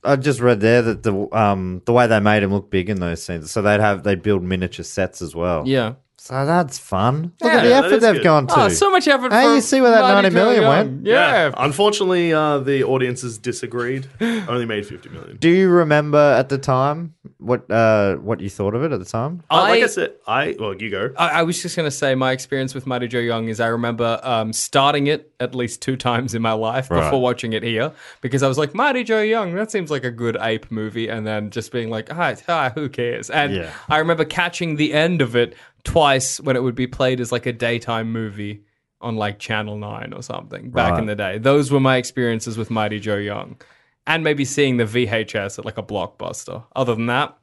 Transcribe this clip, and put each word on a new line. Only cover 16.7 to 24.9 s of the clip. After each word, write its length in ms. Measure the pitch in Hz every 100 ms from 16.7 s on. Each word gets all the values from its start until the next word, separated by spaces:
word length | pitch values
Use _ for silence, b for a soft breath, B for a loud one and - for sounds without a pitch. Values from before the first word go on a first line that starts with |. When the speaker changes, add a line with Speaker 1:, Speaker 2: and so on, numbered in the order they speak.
| 127 139 151 170 _ - _
Speaker 1:
what, 320 | 107 123 -
uh, 460 | 110 113 107 101 85
what 240 | 101 107
you 100 | 98
thought 240 | - 101
of 100 | 113
it 80 | 156
at 60 | 120
the 80 | 92
time? 360 | 113 131 175 -
Speaker 3:
Uh, 100 | 165 190
like 100 | 233
Speaker 2:
I 40 |
Speaker 3:
I 20 | 240
said, 260 | 190 165 - -
I, 300 | 117 147 -
well, 140 | 104
you 160 | 95 110
go. 200 | 98 113 135
Speaker 2:
I, 120 | 165 156
I 20 |
was 200 | 165 170
just 120 | 175
gonna 160 | - 156
say 240 | 139 143
my 180 | 131 131
experience 420 | 131 - 135 131
with 120 | 135 127
Mighty 220 | 123 120
Joe 120 | 120
Young 280 | 117 113 113
is 100 | 113
I 100 | 117
remember, 520 | 117 120 117 117 113
um, 300 | 131 117 110
starting 540 | 110 - 143 139